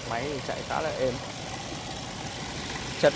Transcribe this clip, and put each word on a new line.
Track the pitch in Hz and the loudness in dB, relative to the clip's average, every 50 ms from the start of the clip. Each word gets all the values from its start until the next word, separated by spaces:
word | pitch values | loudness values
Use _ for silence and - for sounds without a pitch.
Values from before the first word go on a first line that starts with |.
| - 120 | -2 -2
máy | 117 117 131 | 0 0 0
thì | 151 147 127 - - | 0 0 -2 -2 -2
chạy | - - 120 - | -2 -2 0 0
khá | 123 143 | 2 2
là | 156 151 | 2 2
êm. | - - 165 127 120 135 - - - - - - - - - - - - - - - - - - - - - - - - - - - - - - - - - - - - | 2 2 2 2 2 0 -4 -6 -6 -6 -6 -6 -6 -6 -6 -6 -6 -6 -4 -6 -6 -6 -6 -6 -6 -4 -4 -4 -4 -4 -4 -4 -4 -4 -4 -4 -4 -4 -4 -2 2 6
Chất | 165 147 139 | 6 8 8